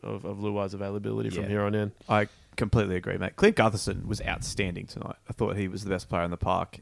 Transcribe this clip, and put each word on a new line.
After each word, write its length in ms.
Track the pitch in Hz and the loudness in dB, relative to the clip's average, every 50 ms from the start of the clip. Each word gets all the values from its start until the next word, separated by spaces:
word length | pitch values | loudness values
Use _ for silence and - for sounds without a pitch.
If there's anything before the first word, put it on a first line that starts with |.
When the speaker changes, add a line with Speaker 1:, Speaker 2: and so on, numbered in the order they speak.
| - | -8
Speaker 1:
of, 200 | 110 107 98 - | -8 -8 -6 -6
of 140 | 90 104 98 | -8 -6 -4
Luai's 360 | 104 104 101 104 101 95 101 | -4 -2 -2 -2 -2 -2 -4
availability 580 | 98 98 98 101 104 104 110 110 110 110 110 | -6 -6 -4 -4 -4 -4 -2 -2 -2 -2 -2
from 120 | 92 - 98 | -2 -2 -2
Speaker 2:
Yeah. 60 | 101 | 0
Speaker 1:
here 120 | 104 104 101 | 0 2 2
on 120 | 104 104 | 2 2
in. 160 | 107 104 101 - - - - | 2 0 0 -4 -6 -2 2
Speaker 2:
I 200 | 110 107 104 - - - - - - - | 2 2 2 0 -4 -12 -20 -12 -4 -2
completely 380 | 117 101 - 117 104 95 92 | 0 4 4 4 4 4 2
agree, 220 | 90 90 98 95 95 | -2 -2 -2 -2 -2
mate. 180 | 92 95 - - | -2 -4 2 6
Clint 180 | 196 214 - | 6 6 8
Gutherson 500 | - 110 110 107 107 - 104 95 92 95 | 8 6 6 4 2 0 -2 -2 -2 -2
was 160 | - 110 - | -4 -4 -4
outstanding 640 | - - 87 82 - - - - 101 90 87 92 - | -2 -4 -4 -4 -4 -4 -2 -2 -2 -2 -2 -6 -8
tonight. 300 | - - - 101 - - - _ - | -10 -10 -8 -8 -8 -10 -10 _ -8
I 60 | - | -4
thought 220 | - 117 95 95 101 | -2 -2 0 0 0
he 100 | 98 92 | -2 -2
was 160 | 98 95 104 | -4 -6 -4
the 60 | 98 | -2
best 200 | 95 92 - - | -2 -2 -2 -2
player 140 | - 87 87 | -2 0 0
in 60 | 87 | 0
the 80 | 87 - | -2 -2
park 400 | - 92 92 90 90 - - - | -2 0 0 0 -2 -4 -8 -12